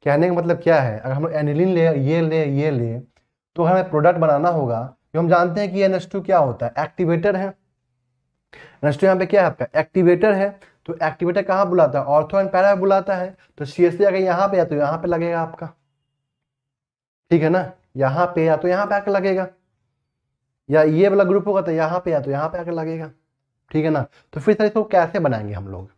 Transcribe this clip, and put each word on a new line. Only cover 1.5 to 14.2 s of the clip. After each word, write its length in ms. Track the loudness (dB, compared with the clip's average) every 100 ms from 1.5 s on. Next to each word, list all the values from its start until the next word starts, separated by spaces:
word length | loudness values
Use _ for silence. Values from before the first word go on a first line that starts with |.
| 0 0
ले, 180 | 2 2 0
ये 220 | 0 0
ले, 220 | 0 0 -2
ये 260 | 0 0
ले, 280 | -2 -4 -6 -12 _ _ _ _ -2
तो 80 |
हमें 260 | 2 2 0
प्रोडक्ट 280 | 2 2 4
बनाना 300 | 2 2 2
होगा। 460 | 0 -2 -4 -6 -14 _
जो 60 | -4
हम 100 | 2
जानते 320 | 2 2 -2
हैं 100 | -4
कि 80 | 0
एनएच 260 | 0 0 -4
टू 100 | -10
क्या 160 | 0 2
होता 280 | 2 -2 -6
है, 80 | -6
Activator 560 | -8 -4 -2 0 0 -2
है। 120 | -6
एनएच 1500 | -10 _ _ _ _ _ _ _ _ _ -20 -20 _ -4 0
टू 80 | 2
यहाँ 100 | 2
पे 60 | 2
क्या 160 | 2
है 60 | 2
आपका, 200 | -2 -4 -4
एक्टिवेटर 580 | -2 2 4 4 2
है। 260 | 2 -2 -6 _ _ -14
तो 120 | -6
एक्टिवेटर 400 | -6 -2 -2 -2
कहाँ 240 | -2 0 0
बुलाता 300 | 4 2 2
है? 60 | 0
ortho 280 | 0 2 -2
and 160 | 0
para 240 | 2 2 2
बुलाता 380 | 2 0 0 -6
है। 200 | -6 -12 _ _
तो 80 | -14
सीएचथ्री 400 | 2 2 4 0
अगर 120 |
यहाँ 300 | 2